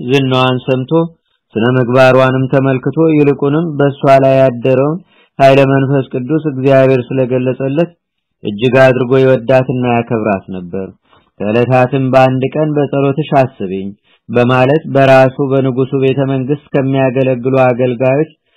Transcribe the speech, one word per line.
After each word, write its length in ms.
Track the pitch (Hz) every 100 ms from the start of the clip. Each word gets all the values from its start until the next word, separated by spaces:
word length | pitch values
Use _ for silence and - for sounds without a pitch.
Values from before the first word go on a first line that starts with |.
ዝናዋን 540 | 127 139 131 131 127 127
ሰምቶ 320 | - 127 131 165 165 - _ _ _
ስነ 100 | 110 117
ምግባሯንም 720 | 131 117 123 131 127 131 131 131
ተመልክቶ 520 | 139 135 127 143 156 165
ይልቁንም 540 | 151 143 135 143 151 170
በእሷ 300 | 143 143 135 147 135
ላይ 160 | 135 135
ያደረውን 600 | 135 120 131 127 143 175 - _ _ -
ኃይለ 220 | 135 139 135
መንፈስ 380 | 135 135 139 127
ቅዱስ 340 | 131 123 156 151
እግዚአብሔር 540 | 131 135 135 135 135
ስለገለጸለት 880 | 120 131 127 127 127 127 135 143 165 _ _ _ _ _
እጅግ 300 | - 101 123 127
አድርጎ 340 | 131 127 120 131
ይወዳትና 680 | 131 131 117 131 131 127 123
ያከብራት 540 | 120 117 117 107 98 98
ነበር። 380 | 95 90 95 95 - _ _ _ -
ከዕለታትም 640 | 101 113 120 127 127 139 131
በአንድ 360 | 131 131 131 127
ቀን 180 | 147 156
«በጸሎትሽ 600 | 147 139 143 139 139 147
አስቢኝ» 540 | 143 131 - 98 95 98 98 _ _ -
በማለት 540 | 117 123 127 127 156 151
በራሱ 500 | 135 135 131 131 - 143
በንጉሱ 460 | 135 131 123 127 135
ቤተ 220 | 135 131
መንግስት 400 | 135 135 131 147 _
ከሚያገለግሉ 840 | 147 135 135 131 123 131 123 127 131
አገልጋዮች 680 | 127 120 127 117 127 139 160 _ _